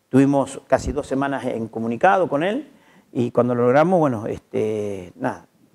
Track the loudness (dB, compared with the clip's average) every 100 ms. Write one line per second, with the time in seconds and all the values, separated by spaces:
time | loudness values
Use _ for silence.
0 | _ 4 4 2 -2 -8 -4 -2 -2 -6
1 | -4 -4 -2 -4 -6 -6 -6 -6 -6 2
2 | 2 4 2 0 -2 -4 -8 _ _ _
3 | _ -4 0 2 2 2 4 4 4 4
4 | 2 0 -6 -8 -6 -4 -2 -2 -4 -8
5 | -12 -8 -6 -6 -14 _ _